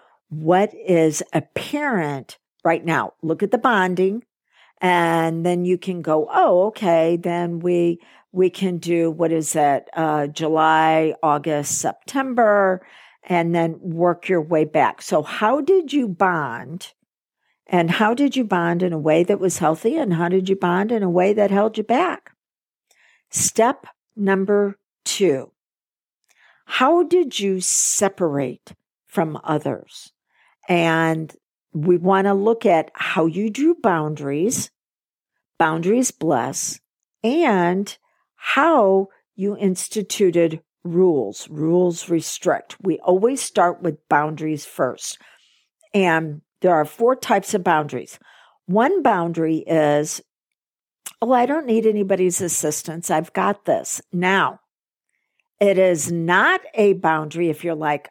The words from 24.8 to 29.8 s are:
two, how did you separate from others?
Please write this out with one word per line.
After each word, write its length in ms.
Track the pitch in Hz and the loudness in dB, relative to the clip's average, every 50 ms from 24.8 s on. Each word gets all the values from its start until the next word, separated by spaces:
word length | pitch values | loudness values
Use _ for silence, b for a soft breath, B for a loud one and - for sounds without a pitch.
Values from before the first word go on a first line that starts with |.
| _ _ _ _ - | _ _ _ _ -10
two, 480 | - - - 196 170 139 131 117 - _ _ _ _ _ _ _ _ _ _ _ _ _ _ _ b b b b b b b b | -8 -4 0 2 2 0 0 -4 -10 _ _ _ _ _ _ _ _ _ _ _ _ _ _ _ b b b b b b b b
how 380 | - - - 254 277 339 349 349 | -8 -2 0 2 2 4 2 2
did 360 | 320 339 370 339 254 - - | 2 2 0 0 0 -4 -4
you 220 | 196 196 190 185 | -2 -2 -2 -2
separate 1120 | 185 - - - - - - - 208 196 196 - 185 160 143 143 135 - - - _ - - _ _ _ _ _ _ | -2 -2 -2 -2 -2 -2 -2 0 -2 -2 -2 -2 -2 -2 -2 -2 -4 -4 -8 -12 _ -20 -20 _ _ _ _ _ _
from 320 | _ - 202 165 160 151 - - | _ -4 -4 -4 -2 -4 -10 -6
others? 680 | - 151 151 151 143 117 - | -4 -4 -4 -2 -4 -8 -8